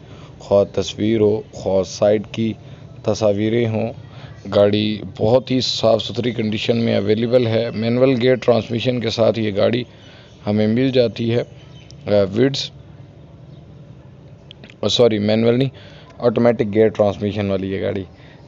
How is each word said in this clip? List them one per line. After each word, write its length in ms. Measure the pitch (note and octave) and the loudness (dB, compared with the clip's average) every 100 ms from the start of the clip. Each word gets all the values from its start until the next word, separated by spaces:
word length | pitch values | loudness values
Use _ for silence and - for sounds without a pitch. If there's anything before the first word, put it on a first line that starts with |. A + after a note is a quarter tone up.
| - - - - - | -12 -20 -20 -20 0
ख्वाह 160 | G2+ | 2
तस्वीर 580 | G2+ - F#2 - G#2 A2+ | 2 -2 -6 -4 -2 2
हो, 220 | G#2 G#2+ - - | 2 0 -4 -8
ख्वाह 200 | G2+ F#2+ | -2 -2
side 420 | F2+ - G#2 A2 G2 | -2 0 2 2 -2
की 300 | - A2+ G#2 - - - - - | -6 -6 -6 -14 -20 -20 -8 -4
तस्वीरें 600 | G2+ G#2+ G2+ A2 A#2 A#2 | 0 0 0 0 0 0
हों। 240 | G#2+ A2+ - - - - - - | -2 -4 -8 -18 -20 -20 -18 -2
गाड़ी 540 | G2+ G#2 G#2 G#2+ G#2+ F#2 F#2+ | 2 4 4 -2 -4 -10 -2
बहुत 320 | G#2+ B2+ - | 2 2 2
ही 100 | B2+ | -2
साफ़ 380 | A#2 - A2+ A2 | -2 0 2 2
सुथरी 320 | G#2+ A2 A#2 | 0 -4 -4
condition 460 | A2+ G#2+ G#2+ - A#2 | -2 -4 -4 -2 0
में 180 | A2+ A2 | 0 0
available 520 | G2+ A2 A#2 B2+ A#2 | 0 0 2 2 2
है। 240 | A2+ A#2 | 0 -2
manual 400 | G#2 A2+ A#2+ C3 | -2 -2 2 2
गियर 240 | B2+ B2 B2+ | 2 2 2
transmission 680 | - A#2 G#2 A#2 B2 B2 | 2 0 0 -4 -2 -2
के 80 | A2+ | -4
साथ 240 | G#2+ A2+ A2 | 0 0 2
ये 140 | G#2+ | -2
गाड़ी 340 | G2 G#2+ A#2+ A#2 - - - - - - | 0 0 0 -6 -14 -20 -20 -20 -12 -4
हमें 220 | G#2 G#2+ | 0 2
मिल 240 | A2+ C3+ | 2 2
जाती 380 | B2+ A#2 G2+ A#2 | 2 0 -2 -2
है। 100 | A#2+ | -2
अ, 80 | - - - - - - - | -4 -12 -20 -20 -20 -14 0
vids, 600 | G#2 F#2+ G2+ C3+ C#3 - - - - - - - - - - - - - - - - - - - - - - | 2 2 2 0 0 -8 -14 -20 -20 -20 -20 -20 -20 -20 -20 -20 -20 -20 -20 -20 -20 -20 -20 -20 -20 -20 -8
ओ, 40 | G#2+ | -4
sorry, 320 | - A#2+ G#2+ | 4 4 4
मैनुअल 360 | G#2 A2 A#2 A#2+ | 0 2 2 2
नहीं, 140 | C3+ - - - - - | 0 -4 -20 -20 -20 -2
automatic 500 | A#2+ A#2 A#2 A#2 A2 | 0 2 2 2 0
gear 180 | G#2 A2 | 2 2
transmission 600 | F#2+ G#2 G2 G#2 G2+ G2+ | 4 0 0 -4 -4 -4
वाली 220 | F#2+ F#2+ | -4 -4
ये 80 | F#2+ | -4
गाड़ी। 260 | G2 G2+ F2 - - - | -4 -6 -8 -16 -20 -20